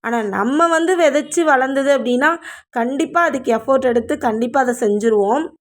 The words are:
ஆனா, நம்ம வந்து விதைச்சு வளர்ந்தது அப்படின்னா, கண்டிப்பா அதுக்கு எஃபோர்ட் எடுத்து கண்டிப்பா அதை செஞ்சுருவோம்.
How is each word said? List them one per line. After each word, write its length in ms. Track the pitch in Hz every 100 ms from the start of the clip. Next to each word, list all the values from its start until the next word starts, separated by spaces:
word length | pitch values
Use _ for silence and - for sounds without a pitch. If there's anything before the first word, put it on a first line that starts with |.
ஆனா, 200 | 226 233
நம்ம 460 | 208 196 233 294 339
வந்து 300 | 320 330 359
விதைச்சு 440 | 311 285 294 349
வளர்ந்தது 560 | 311 262 262 269 269 269
அப்படின்னா, 440 | 226 247 294 330 - - _
கண்டிப்பா 520 | 247 233 277 320 339
அதுக்கு 340 | 339 269 240 220
எஃபோர்ட் 300 | - 269 254
எடுத்து 320 | 233 226 294
கண்டிப்பா 440 | 240 220 240 269
அதை 140 | 247 240
செஞ்சுருவோம். 720 | 220 208 226 214 196 269 349 _